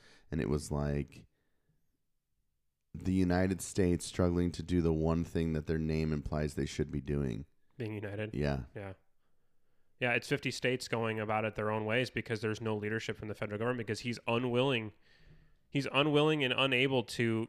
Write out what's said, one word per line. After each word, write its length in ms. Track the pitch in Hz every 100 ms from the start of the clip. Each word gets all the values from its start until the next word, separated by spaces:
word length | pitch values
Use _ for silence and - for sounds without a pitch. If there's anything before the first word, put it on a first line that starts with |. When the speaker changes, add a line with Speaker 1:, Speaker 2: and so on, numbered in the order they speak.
| - - -
Speaker 1:
and 100 | 80
it 80 | 55
was 220 | 73 -
like, 540 | 73 71 71 71 - - _ _ _ _ _ _ _ _ _ _ _ _ _ _ _ _
"The 200 | 90 90
United 480 | 92 92 87 92 90
States 440 | - - 90 87 -
struggling 460 | - 90 87 90
to 120 | 73
do 180 | 82 90
the 120 | 82
one 300 | 80 80 82
thing 300 | 85 85 82
that 140 | 78 76
their 100 | 80
name 340 | 78 78 78
implies 420 | 76 73 76 76 71
they 100 | 71
should 260 | - 73
be 100 | 71
doing." 440 | 67 71 67 57 71 _ _ -
Speaker 2:
Being 160 | 113 107
united. 360 | 107 104 107
Speaker 1:
Yeah. 280 | 131 143 71 - 110
Speaker 2:
Yeah. 180 | 98 95 _ _ _ _ _ _ _ _ _ -
Yeah, 140 | 127
it's 140 | 120 -
fifty 240 | 139 131
states 360 | 120 127 127 -
going 320 | 117 113 110
about 260 | 107 107 110
it 100 | 107
their 140 | 107
own 140 | 110 107
ways 240 | 117 123
because 320 | - - 110
there's 180 | 107 107
no 140 | 113 107
leadership 420 | 104 113 - 107
from 100 | 107
the 80 | 101
federal 240 | 107 104
government 260 | 117 127 110
because 120 | 107
he's 180 | 123 113 -
unwilling. 640 | 117 127 120 135 123 110 - _ - - - - _ _
He's 180 | 143 131
unwilling 500 | 123 147 151 151 156
and 100 | 131 120
unable 460 | 135 123 135 131
to 440 | 117 - 117 110